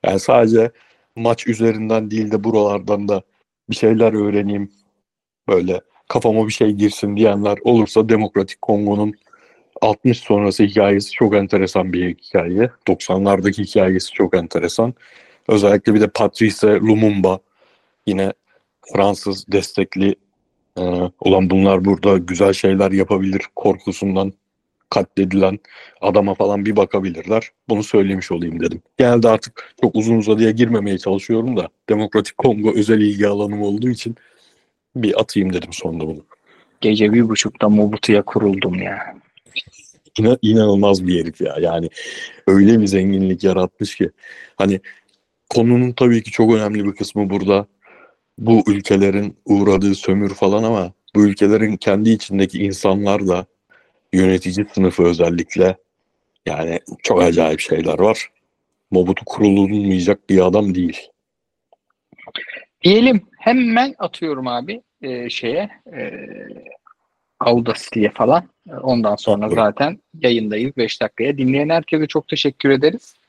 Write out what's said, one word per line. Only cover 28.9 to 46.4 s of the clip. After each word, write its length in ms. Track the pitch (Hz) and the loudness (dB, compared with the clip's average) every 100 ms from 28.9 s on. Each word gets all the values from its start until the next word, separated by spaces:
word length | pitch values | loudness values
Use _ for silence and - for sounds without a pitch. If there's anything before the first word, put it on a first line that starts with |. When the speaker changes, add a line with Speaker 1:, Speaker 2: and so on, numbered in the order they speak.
| - | 0
Speaker 1:
Genelde 300 | 127 123 113 | 2 4 4
artık 460 | 110 - - - _ | 2 -2 -20 -20 _
çok 160 | 120 110 | -2 0
uzun 220 | 110 113 | 0 0
uzadıya 320 | 107 107 113 | 2 2 2
girmemeye 480 | 110 117 113 101 92 | 2 2 2 -2 -4
çalışıyorum 580 | - 95 - 90 120 117 | -2 -4 -2 -2 -2 -4
da 120 | 82 _ - | -6 _ -4
Demokratik 500 | 107 107 107 101 - | -2 0 -2 -4 -2
Kongo 340 | 135 107 107 | 0 2 0
özel 260 | 110 104 110 | 0 2 2
ilgi 280 | 104 101 101 | 2 0 -2
alanım 340 | 101 104 104 | 0 -4 -4
olduğu 260 | 104 101 123 | -4 -2 -4
için 280 | 117 113 117 _ _ _ _ _ _ _ 131 | -4 -8 -12 _ _ _ _ _ _ _ -4
bir 240 | 107 101 | -2 -2
atayım 320 | 110 - 92 | -2 -2 -2
dedim 200 | 87 - | -4 -8
sonunda 340 | 87 85 82 78 | -12 -10 -8 -10
bunu. 180 | 76 _ _ _ _ _ _ | -10 _ _ _ _ _ _
Speaker 2:
Gece 320 | 110 107 104 | 0 2 4
bir 160 | 113 113 | 4 2
buçukta 400 | 107 107 - 107 | 0 -4 -2 2
Mobutu'ya 540 | 107 104 107 - 104 | 4 2 -2 0 0
kuruldum 600 | 101 110 107 98 95 90 | 2 -2 0 0 -2 -4
ya. 340 | 95 98 - - _ _ _ - - _ _ _ _ - | -6 -10 -14 -18 _ _ _ -14 -14 _ _ _ _ 0
Speaker 1:
İna-, 200 | 110 123 | 2 2
inanılmaz 640 | 107 110 107 98 101 95 90 | 4 4 4 4 4 2 0
bir 140 | 90 | -2
herif 200 | 82 - | -2 -6
ya. 160 | 80 71 | -6 -2
Yani 300 | 85 85 82 - - - - - - | -2 -2 -6 -10 -16 -14 -16 -6 2
öyle 340 | 98 101 113 | 6 6 6
bir 60 | 104 | 4
zenginlik 580 | 98 95 98 95 92 | 0 0 0 0 0
yaratmış 520 | 95 92 92 _ 104 - | 0 0 -2 _ -10 -4
ki. 140 | 82 _ - - - _ | -6 _ -20 -20 -20 _
Hani 240 | 98 95 - - _ _ _ _ _ | -2 -2 -6 -20 _ _ _ _ _
konunun 420 | - 117 123 127 | 0 2 2 2
tabii 300 | 120 127 117 | 2 2 2
ki 80 | - | -2
çok 240 | - | 0